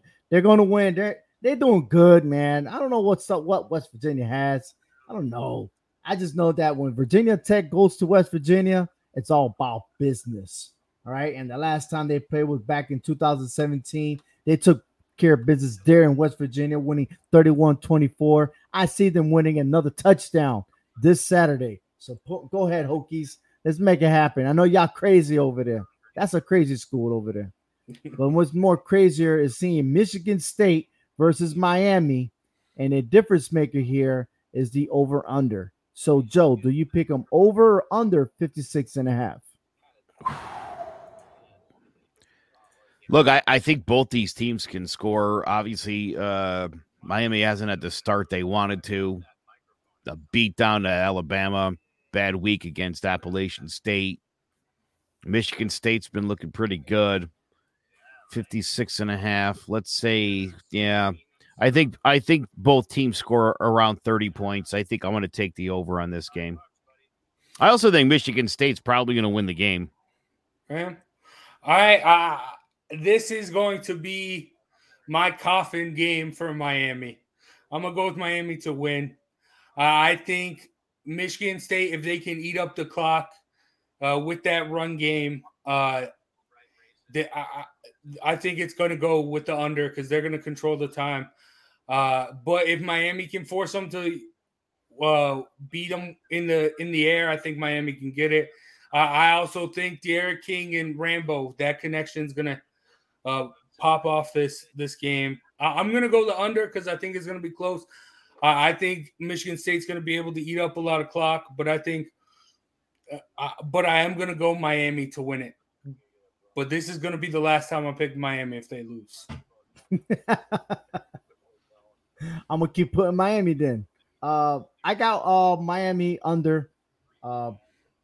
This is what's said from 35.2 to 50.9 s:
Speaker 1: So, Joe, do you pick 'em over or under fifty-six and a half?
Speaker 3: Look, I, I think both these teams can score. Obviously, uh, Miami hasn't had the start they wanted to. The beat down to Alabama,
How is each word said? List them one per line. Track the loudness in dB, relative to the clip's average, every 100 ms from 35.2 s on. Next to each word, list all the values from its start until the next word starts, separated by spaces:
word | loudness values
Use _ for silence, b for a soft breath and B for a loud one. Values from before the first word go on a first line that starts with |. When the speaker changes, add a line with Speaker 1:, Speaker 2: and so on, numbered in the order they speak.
| -2 -2 -2 -2 -8 _ _
Speaker 1:
So, | -6 2 2
Joe, | 4 4 4 4
do | 0
you | 0
pick | 0 -2 0
'em | -4 0
over | 4 6 8 6 6
or | 2
under | 0 2 2 2 -2
fifty-six | -6 -6 -6 -4 -4 -4
and | -2
a |
half? | -2 -4 -8 _ _ _ _ _ _ _ -12 -10 -10 -14 -16 -16 -16 -16 -18 -20 -20 _ _ _ _ _ _ _ _ _ _ _ _ _ _ _ _ _ _ 2
Speaker 3:
Look, | 6 6
I, | 6 4
I | 2
think | 2 0 2
both | 2 2
these | 0 -2
teams | -4 -4 -4 -8
can | -10 -10
score. | -6 -2 0 0 -2 -2
Obviously, | -2 -4 -8 -6 -6 -6 -4
uh, | -4 -2 -4 -4 -6 -10 _ _
Miami | -6 -2 0 0
hasn't | 0 0 -4
had | -6
the | -8
start | -6 -2 -2 -2
they | -4
wanted | -2 -2 -2 -4
to. | -6 -4 -4 -6 -14 _ _ _ _ _ _ _
The | -16 -16 -4
beat | -2 -2 0
down | 0 0
to |
Alabama, | 0